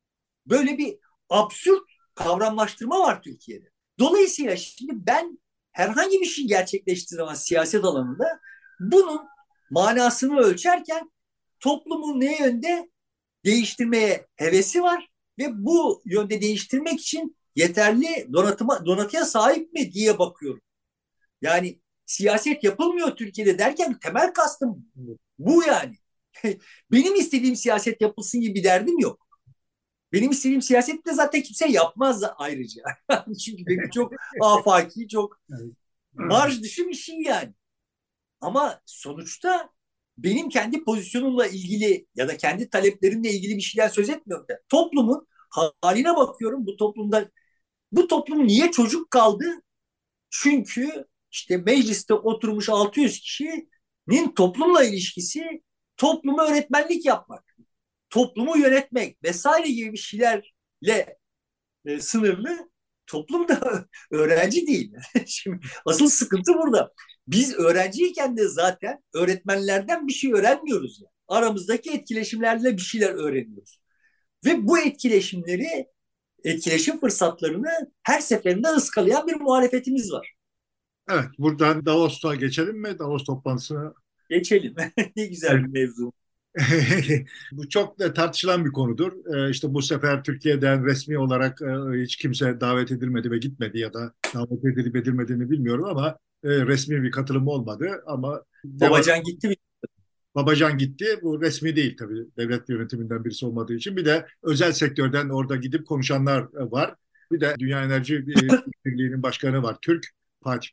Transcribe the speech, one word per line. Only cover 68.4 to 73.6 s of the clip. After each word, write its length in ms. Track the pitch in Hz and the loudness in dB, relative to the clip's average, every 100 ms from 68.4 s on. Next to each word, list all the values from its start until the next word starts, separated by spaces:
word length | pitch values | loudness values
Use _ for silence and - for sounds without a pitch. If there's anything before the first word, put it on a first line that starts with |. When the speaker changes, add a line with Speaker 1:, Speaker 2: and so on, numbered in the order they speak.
| 202 | -2
Speaker 1:
zaten 560 | 143 180 180 208 285 _ | 2 0 0 -8 -10 _
öğretmenlerden 920 | 156 180 185 196 196 196 196 202 339 277 | -2 -2 -2 -2 -2 0 -2 -2 -4 -4
bir 60 | |
şey 200 | - 269 | -4 0
öğrenmiyoruz 640 | 208 214 294 311 196 127 - | 2 4 2 0 -4 -4 -12
yani. 100 | - _ - | -20 _ -4
Aramızdaki 640 | 214 226 202 180 233 320 | 0 0 -2 -2 -4 -4
etkileşimlerle 840 | 294 - 220 214 220 226 226 254 190 | -8 -6 -6 -6 -2 -2 0 0 -2
bir 40 | |
şeyler 280 | - 226 196 | -4 -2 -2
öğreniyoruz. 720 | - 151 131 113 101 | 0 -4 -4 -6 -14